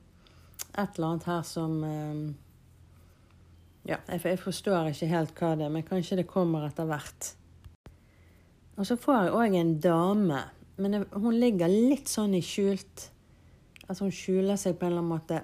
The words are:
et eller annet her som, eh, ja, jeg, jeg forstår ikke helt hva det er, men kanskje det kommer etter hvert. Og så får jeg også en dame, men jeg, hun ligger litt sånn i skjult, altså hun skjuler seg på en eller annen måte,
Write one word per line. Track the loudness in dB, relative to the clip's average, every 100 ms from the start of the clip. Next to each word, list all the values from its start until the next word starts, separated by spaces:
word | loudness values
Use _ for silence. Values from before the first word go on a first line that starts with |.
| -18 -20 -20 -20 -20 -14 -10 -6
et | -6 -2
eller | -2
annet | -2 -2
her | -4 -4
som, | -6 -4 -2
eh, | -4 -4 -6 -6 -8 -10 -16 -20 -20 -20 -20 -20 -20 -20 -20 -20 -20 -20 -20 -16 -6
ja, | -6 -4
jeg, | -4
jeg | -2 -2
forstår | -2 -6 0 0 0
ikke | -2 0
helt | 0 -2 -2
hva | 0 0
det | -2
er, |
men | -4 -2
kanskje | -4 -2 -2
det | 0
kommer | 0 0 0 -2
etter | -4 -4
hvert. | -4 -8 -12 -12 -12 -20 -20 -20 -20 -20 -20 _ _ -20 -20 -20 _ -20 -8
Og | -2
så | 0
får | 2 4
jeg | 4
også | 4 4 4
en | 4 4
dame, | 4 4 4 4 2 0 -4 -14 -20 -4
men | -2 -2
jeg, | -4 -2
hun | 0 4
ligger | 4 4 4
litt | 4 4 2 0
sånn | -2 2 2
i | 0
skjult, | 0 0 0 -6 -18 -20 -20 _ -20 -20 -20 -20 -20 -12
altså | -4 -4
hun |
skjuler | -4 0 0 2 0
seg | -2 -2
på | 0
en |
eller | 0
annen | 0 -4
måte, | -4 -6